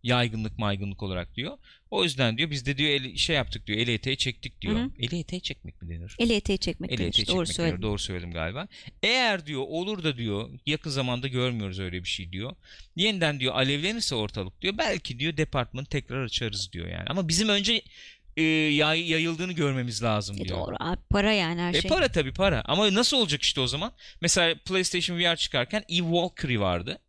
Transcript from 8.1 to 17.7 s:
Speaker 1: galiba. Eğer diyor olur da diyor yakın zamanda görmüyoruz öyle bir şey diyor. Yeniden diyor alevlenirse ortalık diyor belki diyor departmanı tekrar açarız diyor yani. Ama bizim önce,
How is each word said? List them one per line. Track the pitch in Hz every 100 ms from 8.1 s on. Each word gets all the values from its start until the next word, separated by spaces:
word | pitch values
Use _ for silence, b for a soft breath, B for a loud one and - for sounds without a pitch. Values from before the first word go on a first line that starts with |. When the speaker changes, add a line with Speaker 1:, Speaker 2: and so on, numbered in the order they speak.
| 90 87
Speaker 1:
galiba. | 82 80 113 202 B B -
Eğer | 202 254 240 196 151
diyor | 143
olur | 135 165 185 214
da | 160 123
diyor | 117 101 120 131 -
yakın | 151 160
zamanda | 135 127 123 135
görmüyoruz | 127 127 120 101 92
öyle | 92 90
bir | 87
şey | - 87
diyor. | 92 120 - B B B -
Yeniden | 202 202 160 147
diyor | 127
alevlenirse | - 131 143 175 226 -
ortalık | 127 104 - 92 -
diyor | 180 214
belki | 311 196 - 120
diyor | 151 156
departmanı | 151 139 120 127 143
tekrar | 143 - 123
açarız | 123 - 113 101 98
diyor | 87 85
yani. | 87 85
Ama | 180 170
bizim | 165 220
önce, | 202 202